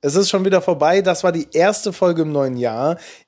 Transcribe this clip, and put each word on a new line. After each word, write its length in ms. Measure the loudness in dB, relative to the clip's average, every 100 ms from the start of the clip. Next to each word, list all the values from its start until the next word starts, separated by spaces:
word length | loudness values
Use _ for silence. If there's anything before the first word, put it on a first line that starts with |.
Es 140 | -2 0
ist 140 | 0
schon 160 | 0 2
wieder 160 | 2
vorbei. 400 | 0 0 2 2
Das 220 | 2 0
war 80 | -2
die 160 | -2 -2
erste 400 | 2 2 0 -6
Folge 300 | -2 0 0
im 80 | -2
neuen 260 | -2 -2 -2
Jahr. 400 | -4 -2 -2 -4 -10 -20